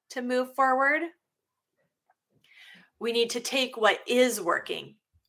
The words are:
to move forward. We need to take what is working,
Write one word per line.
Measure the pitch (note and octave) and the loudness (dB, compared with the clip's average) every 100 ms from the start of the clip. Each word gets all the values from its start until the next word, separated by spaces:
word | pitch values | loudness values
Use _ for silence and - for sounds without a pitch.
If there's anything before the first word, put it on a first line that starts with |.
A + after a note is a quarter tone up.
| - | -14
to | - | -10
move | B3 B3+ B3+ B3+ | -4 -2 -2 0
forward. | C4 C4 C4+ D4+ E4 - _ _ _ _ _ _ _ _ _ _ _ _ _ - - F3+ _ - | 2 2 2 0 -4 -10 _ _ _ _ _ _ _ _ _ _ _ _ _ -20 -20 -20 _ -8
We | A3+ | -2
need | A#3 A#3 | 0 0
to | A#3+ | -2
take | A#3 C4+ B3+ A#3 | -4 -2 -2 2
what | G#3+ - - | 2 2 2
is | B3 B3+ G#3+ | 4 4 2
working, | E3+ - - E3+ D3 - _ _ | -2 -2 -2 -10 -12 -20 _ _